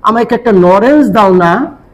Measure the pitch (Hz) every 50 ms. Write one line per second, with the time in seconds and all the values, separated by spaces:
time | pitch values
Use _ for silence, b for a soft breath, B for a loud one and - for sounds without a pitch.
0 | - 214 220 233 233 233 240 220 - 240 208 185 175 180 185 202 214 247 294 302
1 | 277 214 175 226 202 190 185 185 175 170 175 226 285 - - - _ _